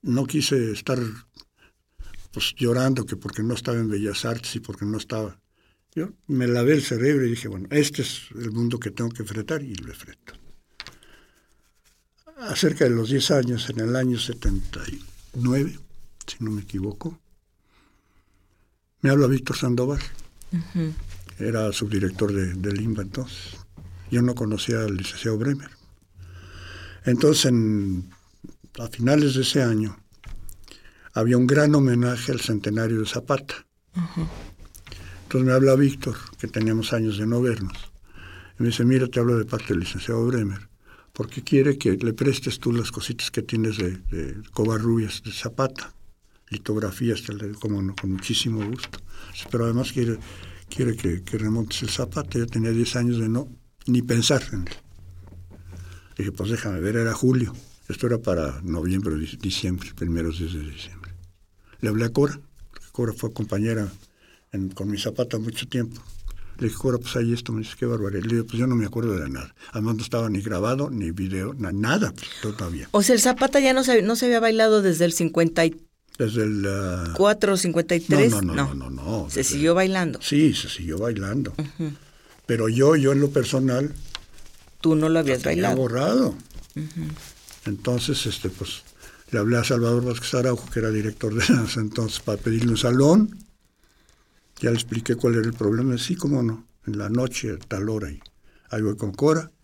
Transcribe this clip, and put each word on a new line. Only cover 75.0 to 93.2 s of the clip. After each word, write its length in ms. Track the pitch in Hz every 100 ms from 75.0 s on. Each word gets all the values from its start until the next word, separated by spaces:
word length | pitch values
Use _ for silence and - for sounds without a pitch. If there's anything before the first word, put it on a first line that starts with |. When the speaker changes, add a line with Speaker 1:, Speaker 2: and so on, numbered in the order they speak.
| 170
Speaker 2:
el 80 |
cincuenta 520 | 165 165 170 165 165 165
y 100 | - - _ _ -
Speaker 1:
Desde 260 | 113 113
el, 220 | 107 104 98
ah, 460 | 98 95 90 85 85
Speaker 2:
cuatro 380 | 202 214 196
o 40 | 190
cincuenta 360 | 180 160 165 175
y 40 |
tres, 320 | 170 147 131
Speaker 1:
No, 100 | 107
no, 140 | 92 78
no, 180 | 69
Speaker 2:
no. 160 | 69 64
Speaker 1:
no, 0 |
no, 400 | 65 73 110 76
Speaker 2:
Se 120 | -
Speaker 1:
desde 120 | -
Speaker 2:
siguió 220 | 143 156 170
bailando. 440 | 190 190 170 120
Speaker 1:
Sí, 320 | - 147 156 101
se 120 | -
siguió 300 | - 85 80
bailando. 540 | 113 110 95 123 110 -
Speaker 2:
Ujú. 340 | 147 - 160 143 - - - - -
Speaker 1:
Pero 220 | 117 113
yo, 260 | 113 139 160
yo 160 | 135
en 80 | 139
lo 80 | 143
personal, 640 | 143 123 131 131 127 147 - - - - - - - - -
Speaker 2:
Tú 140 | 165 156
no 140 | 156
lo 100 | 165
habías 200 | 143 127
Speaker 1:
lo 100 | -
tenía 140 | 160 196
Speaker 2:
bailado. 80 | 156
Speaker 1:
borrado. 460 | 127 117 156 240 247 - - - - -
Speaker 2:
Ujú. 320 | 151 170 156 156 - - - - -
Speaker 1:
Entonces, 600 | 101 - 123 120 135 117
este, 220 | - 95
pues, 340 | - 98 - - - - - -
le 80 | 117
hablé 180 | 104 120
a 60 | 117
Salvador 400 | 123 117 120 123
Vázquez 280 | 120 - 131
Araujo, 340 | 127 120 -
que 80 | 117
era 100 | 110
director 420 | 107 107 104 113
de 100 | 107 110
danza 280 | 127 110 117
entonces, 380 | 107 107 110 -
para 200 | - 104
pedirle 300 | - 113 120
un 60 | 110
salón. 600 | 123 127 143 190